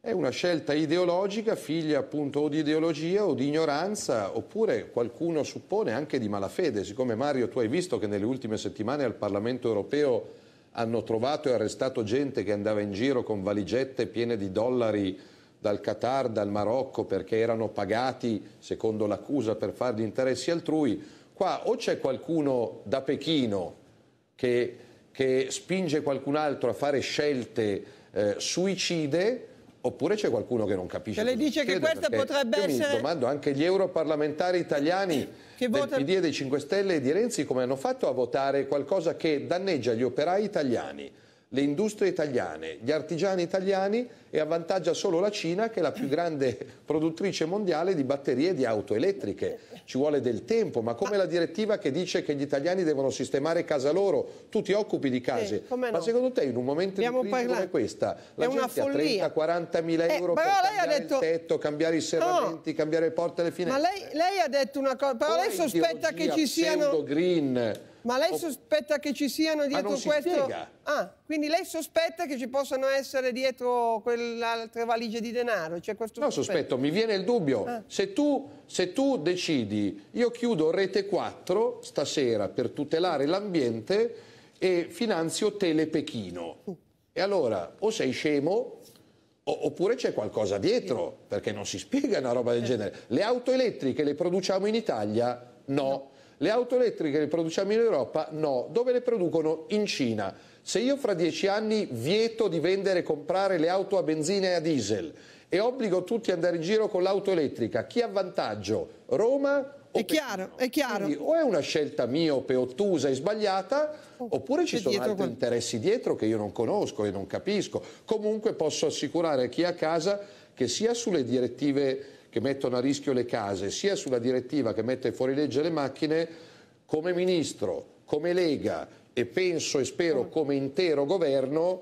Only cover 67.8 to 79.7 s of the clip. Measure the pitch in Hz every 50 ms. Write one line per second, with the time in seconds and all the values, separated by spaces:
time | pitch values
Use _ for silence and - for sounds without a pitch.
67.8 | - - - - - 233 247 262 302 339 339 - 330 330 262 - - _ 311 302
68.8 | - - 302 285 - 294 262 - 294 269 - - 311 320 311 302 294 277 277 285
69.8 | 277 - 294 269 - 339 294 302 285 339 359 302 277 262 - 85 78 - - -
70.8 | _ - 294 269 190 185 - _ _ _ 302 311 294 302 320 359 370 - - 320
71.8 | 311 - _ 320 330 349 349 - 349 269 294 240 262 240 254 277 277 - 294 262
72.8 | 269 269 269 269 262 - - 262 254 254 247 247 262 262 254 - 247 247 247 247
73.8 | 233 233 226 220 202 240 240 233 240 240 233 233 233 233 233 233 226 226 - 233
74.8 | 233 226 240 233 233 233 208 233 208 240 220 240 240 240 220 190 160 160 170 175
75.8 | 170 - 214 208 226 220 - - 285 277 - - 131 - 185 160 135 - 147 120
76.8 | 131 147 156 202 226 226 214 190 180 180 240 233 170 139 131 107 92 82 240 226
77.8 | - - - - 196 196 - - 294 294 285 247 - - - - - - - -
78.8 | 185 175 - - 269 277 262 - 147 170 180 180 - - 160 131 113 101